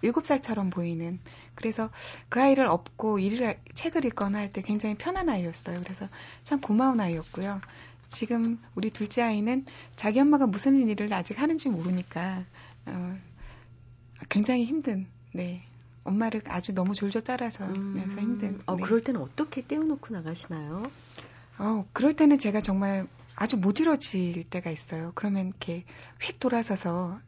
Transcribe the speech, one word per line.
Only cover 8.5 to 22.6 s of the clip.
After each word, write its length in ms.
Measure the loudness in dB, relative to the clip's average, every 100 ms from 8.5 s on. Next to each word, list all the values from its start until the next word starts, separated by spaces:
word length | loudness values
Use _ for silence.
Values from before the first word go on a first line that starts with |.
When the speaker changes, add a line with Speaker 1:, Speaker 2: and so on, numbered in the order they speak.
| -2 -6
Speaker 1:
우리 160 | -4 -4
둘째 320 | -2 -4 0
아이는 440 | 2 2 2 0 -2 -16 -20 -4
자기 240 | 2 6
엄마가 260 | 8 8 6
무슨 400 | 4 4 6 6
일을 260 | 2 0
아직 260 | -2 -2 -2
하는지 300 | 0 2 0
모르니까, 760 | 0 0 -2 -2 -4 -4 -4 -8 -16 -20 -18 -10
어, 320 | -8 -6 -8 -14 -18 -18 -18 -20 -20 -20 -20 -20 -18 -2
굉장히 360 | 2 4 2 2
힘든, 400 | 0 0 -2 -4 -12 -12
네, 300 | -8 -6 -8 -12 -20 -20 -14
엄마를 380 | -2 0 0 -2 -4
아주 260 | -6 -4
너무 220 | 0 0 0
졸졸 280 | -2 -2
따라서 420 | -2 -4 -4 -6 -6
Speaker 2:
음, 80 | -4 -4 -4
Speaker 1:
하면서 240 | -4 -2
힘든, 380 | -2 -2 -4 -6 -4
Speaker 2:
어, 100 | -2
Speaker 1:
네. 60 |
Speaker 2:
그럴 200 | 2 2
때는 180 | 2 -2
어떻게 460 | -4 -4 -4 -4 -4
떼어놓고 460 | -2 0 -2 -4 -8
나가시나요? 720 | -6 -8 -8 -8 -6 -6 -8 -12 -20 -20 -20 -20 -20 -6
Speaker 1:
어, 260 | -2 -2 -2
그럴 220 | 2 2 6
때는 240 | 8 8
제가 220 | 4 0